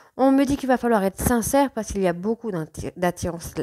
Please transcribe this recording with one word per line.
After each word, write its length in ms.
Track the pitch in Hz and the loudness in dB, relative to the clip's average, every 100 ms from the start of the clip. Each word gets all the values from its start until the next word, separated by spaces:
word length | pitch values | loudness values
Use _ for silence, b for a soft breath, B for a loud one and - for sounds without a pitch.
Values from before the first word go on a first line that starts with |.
| B - | B 0
On 160 | 262 | 4
me 140 | 269 277 | 4 2
dit 100 | 277 | 0
qu'il 120 | 254 | 0
va 100 | 247 | 0
falloir 260 | 240 226 | 2 2
être 160 | 190 190 | 0 -2
sincère 520 | - 240 214 277 269 | 0 0 2 2 2
parce 200 | 233 208 | -2 -6
qu'il 100 | 196 | -2
y 60 | 190 | 0
a 60 | |
beaucoup 380 | 175 196 226 226 | 0 -4 -4 -4
d'inti-, 400 | 185 156 - 113 - | -6 -6 -10 -12 -4
d'attirance 580 | 180 175 180 170 - - | -2 -2 -6 -8 -8 -8